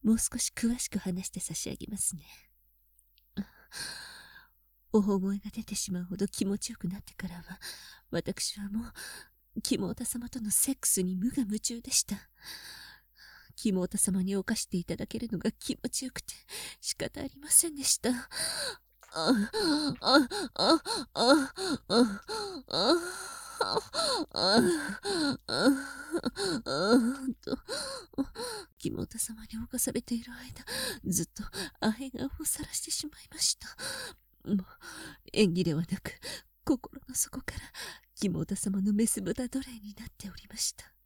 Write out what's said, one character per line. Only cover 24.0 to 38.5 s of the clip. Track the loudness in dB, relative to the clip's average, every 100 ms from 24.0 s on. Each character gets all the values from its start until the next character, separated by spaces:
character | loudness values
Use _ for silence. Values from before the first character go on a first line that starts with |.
| 0 0 -2
あ、 | 0 4 6 6 4 0 -4 -2 0 0 0 -4 4 6 4 0 -10 -6 -4 -2 -2 -2 -2
あ、 | 0 0 6 6 6 0 -4 -6
と、 | -4 -6 -4 -8 -6 -10 -10 -6 -6 -6 -8 -8 -12 _
肝 | -6 -4
太 | -6 -4
様 | -6 -6
に | -10 -8
侵 | -6 -2
さ | 0
れ | -2
て | -2
い | -4
る | -4
間、 | -14 -14 -16 -8 -4 -4 -4
ず | 0 0
っ | 0
と | -6 -8 -6 -8 0
ア | 0
ヘ | 0 -6
顔 | -4 -6
を | -4
晒 | -4 -4 -4
し | -6
て | -4
し | -4 -4
ま | -10
い | -18
ま | -2
し | 0 0
た。 | -6 -8 -8 -6 -10 -14 _ _
も | 0 0
う、 | 0 -14 -16 -14 -14 -16 -4
演 | 6 6
技 | 6
で | 4
は | 2
な | 0 -2
く、 | -4 -10 -10 -10 -14 _
心 | 0 0 0 -16 -8
の | -2
底 | -2 -4
か | -8 -10
ら、 | -12 -12 -12 -14 _
肝 | -2 0 0
太 | -2